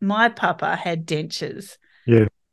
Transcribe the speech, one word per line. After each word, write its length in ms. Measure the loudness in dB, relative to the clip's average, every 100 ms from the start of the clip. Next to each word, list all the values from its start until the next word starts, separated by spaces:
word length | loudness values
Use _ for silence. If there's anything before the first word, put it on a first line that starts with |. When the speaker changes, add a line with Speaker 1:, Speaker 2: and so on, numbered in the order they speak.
Speaker 1:
my 300 | -2 2 0
Papa 460 | 0 -4 -2 -4 -4
had 300 | -4 -6 -4
dentures. 720 | -4 -4 -8 -10 -10 -16 -20 _ _ 4
Speaker 2:
Yeah. 200 | 6 4 0 _